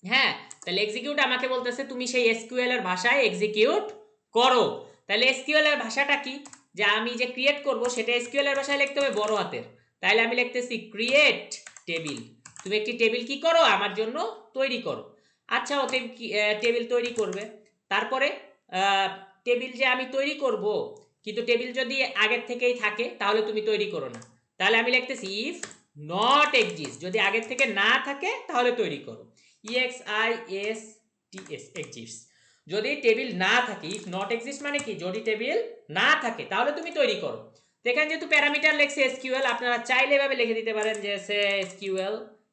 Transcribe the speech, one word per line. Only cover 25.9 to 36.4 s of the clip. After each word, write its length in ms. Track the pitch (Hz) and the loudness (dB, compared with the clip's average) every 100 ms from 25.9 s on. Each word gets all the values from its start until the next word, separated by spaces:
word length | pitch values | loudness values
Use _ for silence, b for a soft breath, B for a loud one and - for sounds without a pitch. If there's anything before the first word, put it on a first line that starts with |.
| 147 151 | -18 -6
not 380 | 180 233 285 294 285 | 0 4 6 6 4
exist, 340 | 220 160 139 117 | 2 0 -8 -8
যদি 180 | 175 208 | -4 0
আগের 220 | 196 220 226 | 2 0 -4
থেকে 180 | 254 262 | 0 0
না 360 | 196 208 262 | 2 2 2
থাকে 260 | 262 277 370 480 - | 0 -4 -4 -6 -2
তাহলে 240 | 277 247 | 2 2
তৈরি 260 | 240 185 143 | 2 -2 -4
করো। 240 | 131 110 - b b b 214 | -10 -16 -20 b b b -4
ইএক্সআইএসটিএস, 1900 | 247 247 - - 214 226 233 - 190 208 220 - - _ _ _ 190 - 139 - | -2 -2 -4 -4 0 0 -2 -4 -6 -4 -6 -10 -20 _ _ _ -18 -12 -14 -12
exist। 460 | - 139 123 113 - - b b b - | -14 -12 -12 -16 -16 -20 b b b -6
যদি 280 | 196 233 285 | -4 -2 2
টেবিল 320 | 233 220 262 180 | 4 4 0 0
না 160 | 185 240 240 | 4 4 2
থাকে, 220 | 185 165 | -6 -8
if 160 | 202 190 | -10 -8
not 140 | 185 196 233 | -6 -4 -4
exist 240 | 269 277 | -6 -8
মানে 160 | 285 285 | -4 -4
কি, 160 | 254 | -4
যদি 260 | 180 180 220 | -6 -6 -4
টেবিল 380 | 226 214 247 381 - - - | -2 -2 0 -2 -2 -10 -6
না 180 | 160 247 - | 0 4 4
থাকে 220 | 240 220 | 0 -6